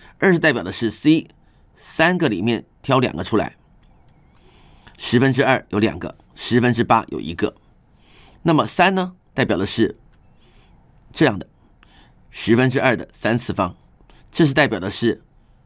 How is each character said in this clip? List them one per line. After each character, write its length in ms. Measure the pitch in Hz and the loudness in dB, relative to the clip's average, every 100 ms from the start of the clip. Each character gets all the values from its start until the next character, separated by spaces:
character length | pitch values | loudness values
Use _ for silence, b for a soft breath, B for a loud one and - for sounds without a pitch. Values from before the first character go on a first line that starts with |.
| b b | b b
二 140 | 190 | 2
是 60 | 170 | 4
代 160 | 160 | 2
表 80 | 120 | 0
的 100 | 87 | -6
是 180 | - 113 | -4 -4
C， 380 | - 151 160 - _ _ _ _ | 0 2 2 0 _ _ _ _
三 420 | _ - - 165 180 | _ -10 0 0 2
个 120 | 147 | 0
里 120 | 90 | 0
面 240 | 113 107 - _ | -2 -2 -6 _
挑 160 | - 131 | -2 0
两 160 | 123 | 0
个 80 | 80 | -4
出 140 | 90 113 | -4 -2
来， 200 | - - _ _ _ _ _ _ _ b b b b b b b | -4 -10 _ _ _ _ _ _ _ b b b b b b b
十 240 | - 123 | 0 2
分 120 | 135 | 2
之 120 | 127 | 2
二 220 | 127 127 - | 2 0 -2
有 80 | 101 | -2
两 200 | 104 - | 0 -2
个， 180 | 80 - _ - | -12 -14 _ -14
十 240 | - 120 | 0 2
分 120 | 123 | 2
之 120 | 113 | 0
八 200 | 113 113 - | 2 2 0
有 120 | 60 | -10
一 140 | 73 | -8
个。 220 | 85 104 - _ _ _ b b b b b | -6 -6 -6 _ _ _ b b b b b
那 120 | 170 | 0
么 100 | 156 | 0
三 300 | 110 - 185 | 0 2 2
呢， 220 | 190 180 - _ | 2 -4 -10 _
代 100 | - | -4
表 120 | 123 87 | -2 -2
的 100 | 101 | -4
是 320 | 113 104 - - _ _ _ b b b b _ _ _ | 0 -2 -2 -20 _ _ _ b b b b _ _ _
这 140 | - 151 | 0 0
样 100 | 202 | 0
的 120 | - _ _ _ b b b b _ | -12 _ _ _ b b b b _
十 240 | - 98 | -10 0
分 160 | 117 131 | 2 2
之 100 | 131 | 2
二 160 | 127 101 | 0 -2
的 120 | - | -6
三 240 | - 107 120 | -6 -2 -2
次 160 | - | -4
方， 240 | 98 90 - _ _ _ b b | -4 -4 -6 _ _ _ b b
这 160 | - 139 | 0 2
是 80 | |
代 140 | 151 131 | 2 0
表 100 | 98 | -2
的 100 | 95 | -6
是 360 | - 117 - _ _ _ _ | -2 -2 -2 _ _ _ _